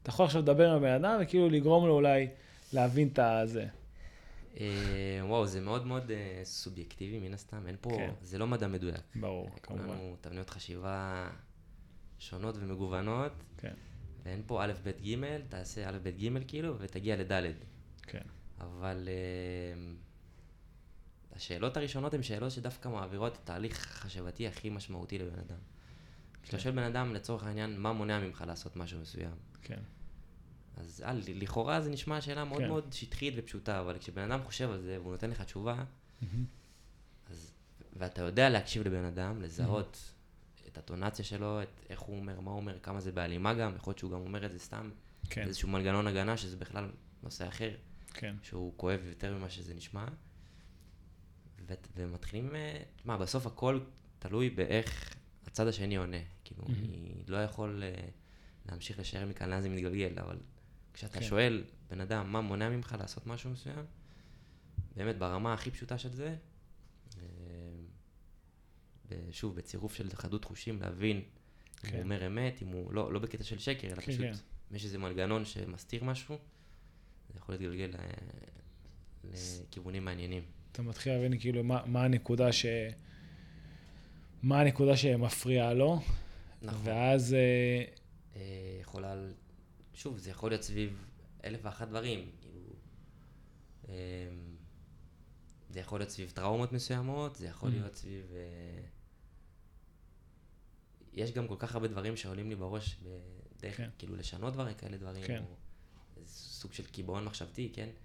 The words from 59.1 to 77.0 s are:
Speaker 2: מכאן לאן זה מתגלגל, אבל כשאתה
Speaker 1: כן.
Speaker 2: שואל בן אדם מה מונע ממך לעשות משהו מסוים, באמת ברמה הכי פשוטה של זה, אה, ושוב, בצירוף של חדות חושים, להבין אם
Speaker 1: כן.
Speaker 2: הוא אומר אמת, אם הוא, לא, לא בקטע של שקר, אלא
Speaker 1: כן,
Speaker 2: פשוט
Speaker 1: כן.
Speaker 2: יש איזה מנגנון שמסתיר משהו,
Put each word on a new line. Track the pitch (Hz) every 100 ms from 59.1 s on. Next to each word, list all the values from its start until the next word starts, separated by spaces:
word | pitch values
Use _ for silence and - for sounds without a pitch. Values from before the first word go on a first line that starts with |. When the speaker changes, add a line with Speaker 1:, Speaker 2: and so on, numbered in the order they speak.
| 98 98
Speaker 2:
מכאן | 95 92
לאן | 95
זה | 98
מתגלגל, | 92 90 98 92 87
אבל | 90 85 - - - - -
כשאתה | - - -
Speaker 1:
כן. | 110
Speaker 2:
שואל | 101 123 110 - - -
בן | 92
אדם | 95 110 98
מה | 110
מונע | 107 98 110
ממך | 123 117 90
לעשות | - - 113
משהו | 117 127
מסוים, | 127 139 147 151 - - - - - - - - - - -
באמת | 107 98
ברמה | 92 92 113
הכי | 110 127
פשוטה | - 120 123
של | 127
זה, | 123 151 160 - - - - - - - 92
אה, | 87 87 87 87 85 85 85 90 - - - - - - - - - - -
ושוב, | 87 85 - 110 90
בצירוף | - 95 107 -
של | 95
חדות | 98 92 104 -
חושים, | 95 - 104
להבין | 92 90 107 101
אם | - - - - - - 101
Speaker 1:
כן. | 101
Speaker 2:
הוא |
אומר | 92 101 92
אמת, | 107 127 131
אם | 95
הוא, | 90 90
לא, | 107 71
לא | 101
בקטע | 113 -
של | - 107
שקר, | - 135 151
אלא | 92
Speaker 1:
כן, | 143
Speaker 2:
פשוט | 123
Speaker 1:
כן. | 123 104 - - -
Speaker 2:
יש | 101 104
איזה | 98
מנגנון | 92 90 95 110 107
שמסתיר | 101 92 87 - 117
משהו, | 127 131 - 151 - - - - - -